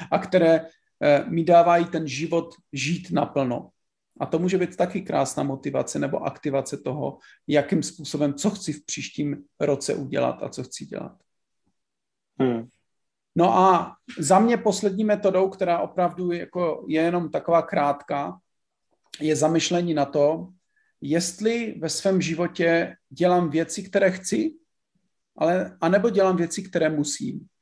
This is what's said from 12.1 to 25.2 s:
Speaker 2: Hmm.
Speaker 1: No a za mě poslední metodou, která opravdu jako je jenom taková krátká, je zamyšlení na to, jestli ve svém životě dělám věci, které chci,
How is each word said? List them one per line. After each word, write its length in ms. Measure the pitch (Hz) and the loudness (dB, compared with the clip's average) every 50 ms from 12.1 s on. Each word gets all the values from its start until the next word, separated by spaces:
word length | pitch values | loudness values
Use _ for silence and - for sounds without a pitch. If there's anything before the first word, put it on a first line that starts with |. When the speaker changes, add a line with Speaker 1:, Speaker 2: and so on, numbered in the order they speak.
| _ _ _ _ _ - | _ _ _ _ _ -2
Speaker 2:
Hmm. 280 | 131 127 120 113 117 123 _ _ _ _ _ _ _ _ _ _ _ _ _ | 0 0 0 -2 -6 -12 _ _ _ _ _ _ _ _ _ _ _ _ _
Speaker 1:
No 220 | 170 170 185 226 | 2 2 4 6
a 380 | 185 185 190 180 170 - - - _ _ - - - | 6 6 6 4 4 0 -6 -14 _ _ -18 -10 -6
za 200 | 156 135 185 196 | 2 4 6 6
mě 180 | 220 233 240 | 6 4 2
poslední 460 | - - 214 190 - 214 202 190 196 220 | 2 0 -2 -2 0 -2 -2 -2 0 0
metodou, 460 | 208 208 196 - 190 185 185 190 190 | 0 0 2 2 2 2 4 2 0
která 300 | 190 - 190 175 170 170 | 0 -2 -2 0 0 0
opravdu 520 | 190 - - 185 180 170 - 180 185 175 | -2 -4 -2 -2 -2 -2 -2 -4 -4 -4
jako 540 | 170 175 - - - 180 180 165 - - - | -4 -4 -6 -8 -6 -4 -2 -2 -4 -6 -6
je 140 | - 156 156 | -2 0 2
jenom 300 | 160 170 175 180 170 151 | 2 2 0 0 -2 0
taková 300 | - - - - 170 165 | -2 -2 2 2 2 2
krátká, 760 | 160 - - 156 143 143 143 143 - - 156 143 143 175 185 - _ _ _ _ _ _ _ _ _ _ _ _ _ _ - - | 2 2 -2 0 0 0 0 -2 -4 -6 -4 -4 -4 -6 -10 -14 _ _ _ _ _ _ _ _ _ _ _ _ _ _ -12 -4
je 160 | 151 151 156 | 0 0 2
zamyšlení 580 | 127 151 156 165 165 156 - 180 175 175 175 160 | 2 2 2 2 2 0 2 0 0 0 0 0
na 120 | 147 143 | 0 -2
to, 420 | - - 147 143 147 160 170 180 - - _ _ _ _ _ _ _ _ _ | 0 2 2 2 2 2 -2 -6 -14 -18 _ _ _ _ _ _ _ _ _
jestli 720 | - 139 151 170 180 - - - 208 226 233 233 233 214 - - | -4 -2 0 0 0 -2 -6 -2 -2 0 0 0 -4 -6 -8 -8
ve 80 | 156 165 | -8 -6
svém 320 | - - - 196 190 185 | -6 -2 0 2 2 2
životě 720 | 147 156 165 156 175 170 - - 175 170 165 165 175 180 - _ _ _ | 0 0 -2 -2 -4 -4 -2 0 2 4 4 2 0 -2 -8 _ _ _
dělám 400 | 135 143 170 175 180 180 175 156 | -4 0 4 4 4 4 2 2
věci, 340 | 139 160 165 - - 208 190 | 0 0 -2 -2 -6 -10 -10
které 280 | - - 196 196 185 | -2 0 2 4 4
chci, 400 | 185 185 - - 208 214 220 320 - - _ _ _ _ _ _ _ _ _ _ _ _ | 2 0 -4 -4 -2 -2 -2 -2 -6 -8 _ _ _ _ _ _ _ _ _ _ _ _